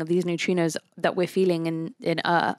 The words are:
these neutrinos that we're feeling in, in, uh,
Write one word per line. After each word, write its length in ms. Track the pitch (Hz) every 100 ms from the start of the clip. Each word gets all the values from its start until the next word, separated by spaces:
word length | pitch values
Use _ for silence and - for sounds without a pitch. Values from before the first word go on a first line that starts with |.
these 200 | 160 175
neutrinos 520 | 175 170 - 180 165 - - -
that 180 | 170 185
we're 100 | 175
feeling 400 | 190 185 170 165
in, 280 | 160 165 -
in, 200 | 165 160
uh, 340 | - 170 -